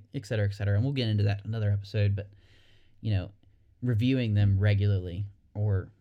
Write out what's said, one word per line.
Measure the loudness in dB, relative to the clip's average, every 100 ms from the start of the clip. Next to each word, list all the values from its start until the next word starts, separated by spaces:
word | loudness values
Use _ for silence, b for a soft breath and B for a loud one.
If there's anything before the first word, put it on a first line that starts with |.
| -12
et | -10 -4
cetera, | -2 -2
et |
cetera. | -2 0 2
And |
we'll | 0
get | 0 0
into | 2
that | 2 0
in | -4
another | -4 -2
episode, | -2 -2 0 0 0
but, | -6 -16 b b b b b b
you | -4
know, | -2 -4 -12 _ _ _ _
reviewing | -2 0 2 0 2
them | 4 4 4
regularly, | 4 4 2 0 -2 -8 -8 -12 _
or | -4 0 0 -2 -12